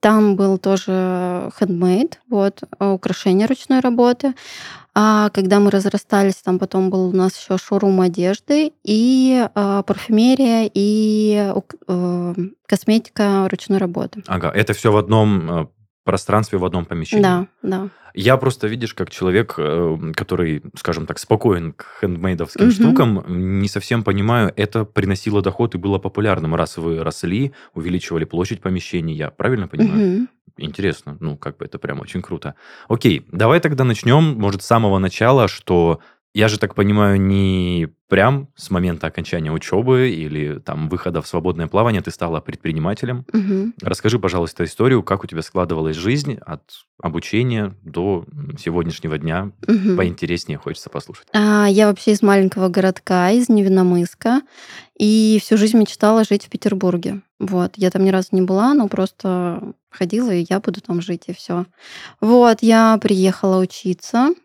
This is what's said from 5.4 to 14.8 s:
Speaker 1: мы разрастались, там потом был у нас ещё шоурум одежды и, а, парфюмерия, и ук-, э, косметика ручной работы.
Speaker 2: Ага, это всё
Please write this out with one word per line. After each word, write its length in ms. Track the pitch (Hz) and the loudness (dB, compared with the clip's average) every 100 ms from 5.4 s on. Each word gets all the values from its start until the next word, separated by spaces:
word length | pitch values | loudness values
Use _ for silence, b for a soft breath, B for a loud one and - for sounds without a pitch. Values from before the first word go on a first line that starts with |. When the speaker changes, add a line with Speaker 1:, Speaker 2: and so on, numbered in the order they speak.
| 190 202 | 2 4
Speaker 1:
мы 100 | 202 | 6
разрастались, 720 | 196 196 202 - 202 196 190 | 4 0 -4 0 2 2 0
там 140 | - 185 | -2 -2
потом 320 | 190 190 185 | 0 0 0
был 180 | 190 185 | 0 0
у 20 | |
нас 240 | 185 185 - | 2 0 -2
ещё 180 | - 185 | -4 -4
шоурум 440 | - 202 202 190 | -2 0 2 4
одежды 720 | 185 170 175 202 - 294 311 _ | 2 2 -2 -2 0 0 0 _
и, 640 | - 214 240 262 262 254 226 | -2 2 4 4 4 2 0
а, 280 | - 202 196 | 0 0 0
парфюмерия, 840 | 196 190 - 214 240 262 262 226 220 | -2 -4 0 2 4 4 4 2 0
и 760 | 196 202 214 214 214 214 208 202 | 0 0 2 2 2 2 2 0
ук-, 220 | 196 - - - | -4 -6 -18 -6
э, 480 | 180 180 175 175 180 185 - _ | -2 -2 -2 -4 -6 -8 -10 _
косметика 800 | 196 - 220 226 - 202 196 190 | -2 2 2 0 -2 0 2 0
ручной 300 | 185 - 196 | -4 -2 0
работы. 440 | 185 175 - 214 - | 0 -4 -8 -10 -6
Speaker 2:
Ага, 240 | 92 85 | -4 -2
это 220 | 101 107 | 0 0
всё 180 | 104 | 2